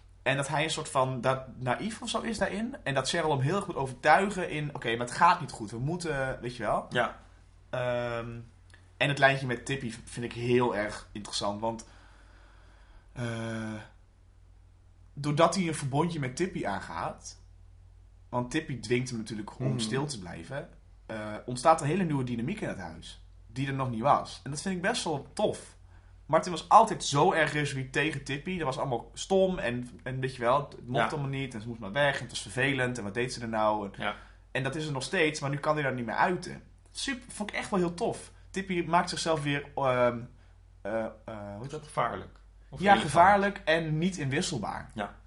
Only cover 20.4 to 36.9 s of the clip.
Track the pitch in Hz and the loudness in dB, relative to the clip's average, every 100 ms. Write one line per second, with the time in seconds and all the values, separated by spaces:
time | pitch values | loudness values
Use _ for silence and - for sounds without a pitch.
20.4 | 82 143 - - - - - 110 107 104 | -10 -10 -12 -18 -20 -20 -10 -8 -8 -8
21.4 | - 127 160 160 143 180 175 143 127 117 | -8 2 6 6 4 0 2 0 -2 -2
22.4 | 127 214 143 92 87 82 - - - - | -4 -4 -6 -6 -10 -12 -16 -18 -20 -20
23.4 | - 120 139 139 127 110 127 120 - - | -12 -6 -4 -2 -2 0 4 4 2 -10
24.4 | 131 147 196 180 190 247 185 143 - - | -10 -6 -4 -2 0 -2 -2 -4 -6 0
25.4 | 320 - - - - - - - - 156 | 0 0 -10 -20 -20 -20 -20 -20 2 2
26.4 | 185 170 - 196 226 160 - 143 180 160 | 2 -4 8 8 8 2 0 4 6 6
27.4 | 143 147 147 135 127 151 156 139 - 143 | 2 2 -2 -4 -2 0 0 -2 -4 -6
28.4 | 185 185 143 - - 117 - - - 190 | -4 -2 -2 -2 -2 -2 -6 -12 2 4
29.4 | 190 185 120 123 123 - 131 131 131 127 | 4 2 -2 -4 -6 -10 -8 -4 -4 0
30.4 | 120 127 - - 117 123 113 156 135 135 | 2 2 0 -10 -4 0 0 0 -4 -4
31.4 | 135 113 117 117 98 120 143 135 123 - | -6 -8 -10 -10 -4 2 2 0 -6 -10
32.4 | - 110 135 131 127 120 101 110 127 127 | -6 0 0 2 0 -2 -6 -4 -4 -4
33.4 | 117 110 110 107 101 98 107 - - - | -4 2 2 2 -2 -4 -6 -6 -12 -20
34.4 | - 131 135 156 156 135 - 190 156 147 | -8 -4 -2 -4 -4 -6 -2 2 2 0
35.4 | 143 139 151 151 139 123 113 - 185 180 | -4 -2 0 2 0 -2 -4 2 2 2
36.4 | - - - - - | -4 -12 -16 -20 -18